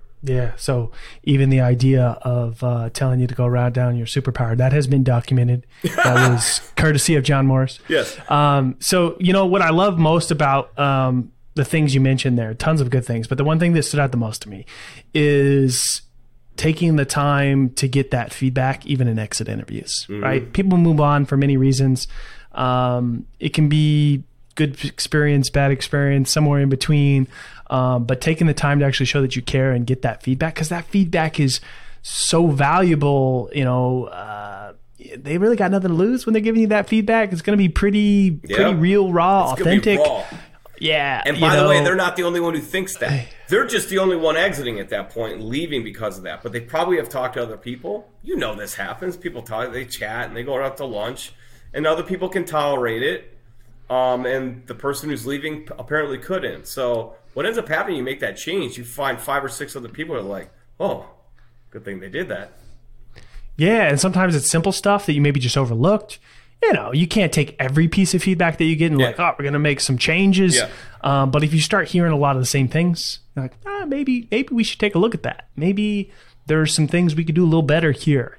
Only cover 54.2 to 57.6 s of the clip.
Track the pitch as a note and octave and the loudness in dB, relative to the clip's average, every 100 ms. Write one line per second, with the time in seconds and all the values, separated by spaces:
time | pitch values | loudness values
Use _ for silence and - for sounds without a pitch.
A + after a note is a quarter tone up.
54.2 | B2+ C3 C3 A#2+ - B2 C3+ C#3 D3 C3+ | -2 -4 -6 -10 -14 -8 -6 -6 -6 -8
55.2 | A#2 C#3+ D3+ D3+ - - B2 C3+ D3 C3 | -8 -8 -8 -10 -12 -14 -6 -4 -4 -8
56.2 | - F#3 A#2+ D#2+ - - B2 A#2 A#2 - | -6 -6 -6 -10 -12 -6 -2 -2 -6 -14
57.2 | - C3 F3+ A3+ | -14 -6 -4 -4